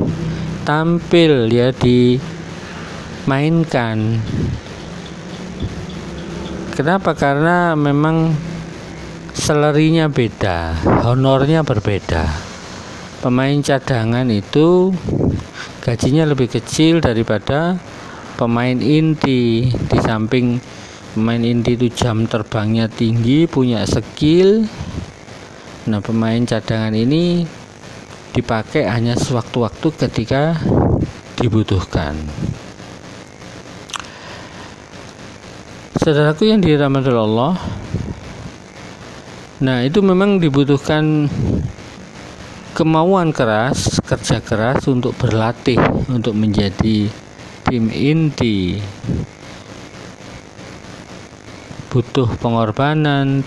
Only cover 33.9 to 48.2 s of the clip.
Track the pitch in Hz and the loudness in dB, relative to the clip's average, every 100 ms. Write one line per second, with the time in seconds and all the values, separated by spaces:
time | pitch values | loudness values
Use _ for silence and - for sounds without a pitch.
33.9 | - - - - - - - - - - | -12 -12 -16 -16 -16 -16 -16 -18 -18 -20
34.9 | - - - - - - - - - - | -18 -18 -18 -18 -18 -18 -18 -18 -20 -6
35.9 | - - 147 151 156 220 214 170 151 143 | 0 2 4 4 4 4 4 4 4 4
36.9 | 135 131 117 107 110 139 185 - - - | 2 2 2 2 2 2 0 -4 -8 -6
37.9 | - - - - - - - - - - | -6 -6 -10 -14 -16 -16 -18 -20 -18 -18
38.9 | - - - - - - - 131 127 127 | -18 -18 -18 -18 -18 -16 -4 0 2 2
39.9 | 196 196 185 196 196 165 139 139 139 - | 4 4 4 4 4 4 4 4 2 2
40.9 | 151 156 151 147 - - - - - - | 2 2 2 0 0 0 0 -2 -8 -16
41.9 | - - - - - - - - - 160 | -18 -18 -18 -18 -16 -18 -18 -8 0 2
42.9 | 160 170 196 165 - 120 107 123 151 - | 4 4 4 2 2 2 2 2 0 0
43.9 | - - 117 - 113 - 107 113 143 - | -2 0 -2 0 -2 0 0 0 0 0
44.9 | 123 120 - 123 110 110 120 - 113 98 | 0 0 0 0 2 0 0 0 2 2
45.9 | 107 127 123 113 107 107 101 101 - 110 | 2 0 -2 0 0 2 2 0 0 2
46.9 | 107 104 - - - - - - 123 110 | 2 0 -4 -14 -18 -18 -10 -2 0 0
47.9 | - 131 160 | 2 2 4